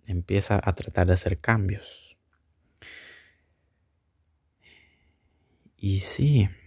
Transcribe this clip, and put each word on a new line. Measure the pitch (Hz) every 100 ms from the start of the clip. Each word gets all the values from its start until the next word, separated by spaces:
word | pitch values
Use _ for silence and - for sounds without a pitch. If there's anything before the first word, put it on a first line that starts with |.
| -
empieza | 87 87 98 - 101
a | -
tratar | - - - 90
de |
hacer | 90 - -
cambios. | - 113 95 - - - - _ _ _ _ _ _ _ - - - - _ _ _ _ _ _ _ _ _ _ _ _ _ _ _ - _ _ _ _ _ _ _ _ _ _
Y | 101 98
sí, | - - 143 139 98 -